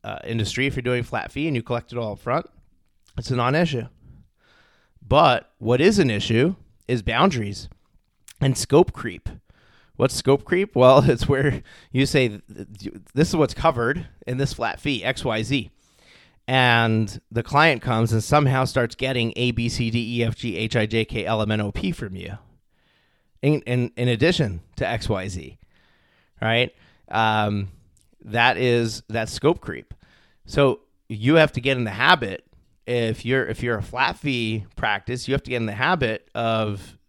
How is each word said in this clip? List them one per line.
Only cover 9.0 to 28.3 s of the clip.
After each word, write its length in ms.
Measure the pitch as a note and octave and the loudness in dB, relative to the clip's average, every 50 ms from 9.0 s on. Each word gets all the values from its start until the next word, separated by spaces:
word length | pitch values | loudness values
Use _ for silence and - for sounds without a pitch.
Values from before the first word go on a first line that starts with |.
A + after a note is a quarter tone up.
| - A2+ F2+ - _ - - - _ _ _ _ _ _ _ _ _ _ _ | -10 -10 -10 -8 _ -12 -12 -12 _ _ _ _ _ _ _ _ _ _ _
What's 180 | - A2+ C#3 - | -2 -2 0 0
scope 300 | - - B2+ C#3 C#3 - | -2 0 2 0 0 0
creep? 320 | - F3+ F3+ G3 G#3+ _ | -2 -2 -2 -2 -2 _
Well, 220 | B2 B2+ B2+ C3 C#3+ C3+ | 6 6 8 8 8 6
<laughs> 40 | D#3 | 4
it's 180 | B2+ A#2 - | 2 2 0
where 360 | - C#3+ C3+ C3+ C#3+ B2+ - - - - - - _ | 0 0 2 2 -2 -2 -4 -10 -16 -20 -20 -18 _
you 140 | - B2+ C3+ | 0 0 0
say, 220 | C3+ - C#3+ B2+ | 2 2 2 2
"Th-, 400 | A2+ G#2 G#2 _ _ - - G2+ - G#2+ G2+ | 2 -2 -8 _ _ -16 -16 -16 -16 -16 -14
th-, 160 | G2 - - - - - _ | -14 -14 -14 -14 -20 -8 _
this 160 | B2+ E3 - | 0 0 2
is 60 | - | 4
what's 180 | D#3+ D3+ B2 - | 2 2 2 0
covered 540 | - - E3 C#3+ A#2+ A#2 A#2+ D3 F3 E3 - - _ - | 0 0 2 2 2 -2 -2 -2 -4 -8 -12 -18 _ -10
in 100 | - B2+ | -8 -4
this 160 | B2+ C#3 C#3 - | -4 -4 -4 -4
flat 260 | - A#2 G#2+ - - | -4 -6 -6 -6 -6
fee, 240 | - D3 C3+ A2 E2+ | -4 -4 -4 -2 -2
X, 200 | A#2+ C3 - - | -4 -4 -4 -4
Y, 180 | B2+ A2 A2 | -2 -2 -2
Z." 300 | A2 G#2+ C#3 C3+ - - _ _ _ _ _ _ _ _ _ _ _ _ _ _ _ | -2 -2 -2 -2 -4 -6 _ _ _ _ _ _ _ _ _ _ _ _ _ _ _
And 720 | - B2+ C3 B2+ B2 A#2+ A#2+ A#2 A2+ A2 A2 A2 G2 F#2+ - _ _ | -2 2 4 4 6 6 6 4 4 2 2 0 -2 -4 -14 _ _
the 120 | A2+ A#2 A2 | -6 -6 -4
client 380 | - C#3+ C#3+ D#3 E3 C#3 A#2 | 0 4 4 4 4 4 0
comes 300 | - C3 A#2+ A2 A2+ G#2+ | -2 -2 0 2 2 2
and 100 | A2+ A2+ | 2 0
somehow 440 | G#2+ - D3 D3+ D3 C3+ C3 C3 C3 | 2 2 2 4 4 4 2 2 0
starts 300 | B2+ - C3 A#2+ A2+ - | 0 0 0 -2 -2 -4
getting 360 | - C3 C3 C3+ B2 A#2 A2+ - | -6 -6 -2 -2 -2 -2 -2 -2
A, 140 | - B2 B2 | -2 -2 0
B, 180 | A#2 A2 A#2 A#2+ | 0 0 -2 -2
C, 200 | - - B2 A2+ | -2 -2 -4 -2
D, 300 | A2 A#2+ A#2 A2 A#2+ A#2 | -2 -2 -4 -2 -2 -2
E, 40 | A#2 | -2
F, 100 | A2+ A2 | -2 -2
G, 220 | - - A#2+ F2+ | -4 -6 -6 -4
H, 180 | F2 A2 A2 - | -4 -6 -2 0
I, 100 | A#2+ G#2+ | 0 0
J, 200 | G#2 A#2 A2+ A2+ | 0 0 -2 -2
K, 200 | - - A2 F#2 | -2 -4 -6 -2
L, 160 | F#2 A2+ A2 | -2 -2 0
M, 100 | G#2+ G#2 | 0 0
N, 100 | A2 G#2+ | 0 -2
O, 100 | G#2 G2+ | -2 -4
P 200 | - - - F#3 | -6 -4 -4 -4
from 240 | E3+ - - G2 F#2 | -4 -6 -8 -12 -12
you 220 | F#2 F2 E2+ G2 G#2+ - _ _ _ _ _ _ _ _ _ _ _ _ _ _ _ _ _ _ _ | -12 -12 -12 -12 -14 -16 _ _ _ _ _ _ _ _ _ _ _ _ _ _ _ _ _ _ _
in, 200 | - C#3+ D3+ D3 | 0 2 2 2
in, 300 | - - B2 B2 A#2+ - _ | 0 -2 0 0 -2 -2 _
in 140 | - B2 B2 | -2 0 0
addition 520 | A#2+ G#2+ C3 E3+ F3+ - D3 G#2+ F2+ E2 - _ _ | 2 2 2 2 2 2 -2 -2 -2 -8 -12 _ _
to 100 | - C3 | -6 -4
X, 220 | F#2 A#2 A2 - | -4 -4 -4 -4
Y, 220 | - A2 F#2+ F#2 G#2 | -4 -4 -4 -4 -6
Z, 300 | F#2 F#2 C#2 C2 - _ - _ _ _ _ _ _ _ _ _ _ _ _ _ _ - | -8 -10 -12 -14 -20 _ -20 _ _ _ _ _ _ _ _ _ _ _ _ _ _ -4
right? 340 | A2+ A2 A2+ A#2+ B2+ B2 _ _ _ _ _ _ _ - | -2 0 2 2 0 -2 _ _ _ _ _ _ _ -6
Um, 600 | - A2 A2+ A2 G#2+ G#2+ G#2+ G#2 G#2 G2+ G2 F#2+ - - _ _ _ _ _ _ _ _ - | -2 0 0 2 2 0 0 0 -2 -4 -4 -8 -12 -20 _ _ _ _ _ _ _ _ -16
that 320 | A2 | -6